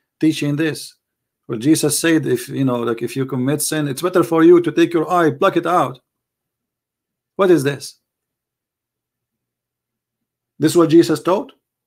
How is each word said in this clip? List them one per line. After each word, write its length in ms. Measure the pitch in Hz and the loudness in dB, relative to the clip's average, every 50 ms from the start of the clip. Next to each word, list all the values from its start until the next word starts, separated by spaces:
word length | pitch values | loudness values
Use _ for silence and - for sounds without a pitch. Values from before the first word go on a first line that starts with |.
| _ _ _ - | _ _ _ -4
teaching 340 | - 156 151 - 147 147 143 | -2 -2 -2 -2 -4 -4 -4
this? 400 | 147 165 156 139 - - - - _ _ _ _ _ _ _ _ _ _ - | -4 -4 -4 -6 -8 -12 -18 -20 _ _ _ _ _ _ _ _ _ _ -12
Well, 120 | 135 113 | -10 -4
Jesus 400 | 110 147 156 147 - 151 143 - | 0 0 0 2 0 -2 -2 -2
said, 260 | - 165 165 160 135 | 0 0 0 0 0
if, 220 | 135 127 117 - - | -2 -4 -4 -4 -6
you 160 | 135 131 139 | -6 -4 -2
know, 140 | 131 123 120 | -2 -2 -2
like, 240 | 117 120 117 - | -4 -4 -4 -4
if 160 | 120 117 - 135 | -6 -8 -6 -6
you 80 | 131 | -6
commit 360 | 131 147 127 123 131 147 147 | -6 -4 -4 -4 -2 -4 -4
sin, 280 | 143 - 156 156 151 143 | -4 -4 -4 -4 -4 -6
it's 120 | 131 131 | -6 -6
better 220 | 160 180 180 185 160 | -6 -2 0 0 0
for 200 | - 165 160 160 | 0 2 4 6
you 180 | 170 175 170 | 6 6 6
to 100 | 170 165 | 4 0
take 220 | - - 170 165 170 | 0 0 0 0 0
your 180 | 170 156 156 | -2 -2 0
eye, 200 | 180 175 170 156 | 0 2 2 0
pluck 260 | 135 135 196 196 - 170 | 0 0 0 0 0 0
it 80 | 160 | -2
out. 340 | 165 175 180 147 127 135 - _ _ _ _ _ _ _ _ _ _ _ _ _ _ _ _ _ _ _ _ _ _ _ _ _ _ _ | 0 0 0 0 -2 -6 -12 _ _ _ _ _ _ _ _ _ _ _ _ _ _ _ _ _ _ _ _ _ _ _ _ _ _ _
What 160 | - 202 185 | -2 2 4
is 120 | 180 156 135 | 4 4 2
this? 360 | 143 143 120 - - - _ _ _ _ _ _ _ _ _ _ _ _ _ _ _ _ _ _ _ _ _ _ _ _ _ _ _ _ _ _ _ _ _ _ _ _ _ _ _ _ _ _ _ _ _ _ _ _ _ _ _ _ - | 0 -6 -6 -12 -18 -20 _ _ _ _ _ _ _ _ _ _ _ _ _ _ _ _ _ _ _ _ _ _ _ _ _ _ _ _ _ _ _ _ _ _ _ _ _ _ _ _ _ _ _ _ _ _ _ _ _ _ _ _ -2
This 140 | 139 156 | -2 2
is 60 | 151 175 | 4 4
what 120 | 170 156 | 4 6
Jesus 320 | 147 170 170 - 156 147 | 6 4 4 4 2 -4
taught? 300 | - - 180 208 - - - _ _ _ _ _ _ | -2 -2 -2 -2 -4 -8 -16 _ _ _ _ _ _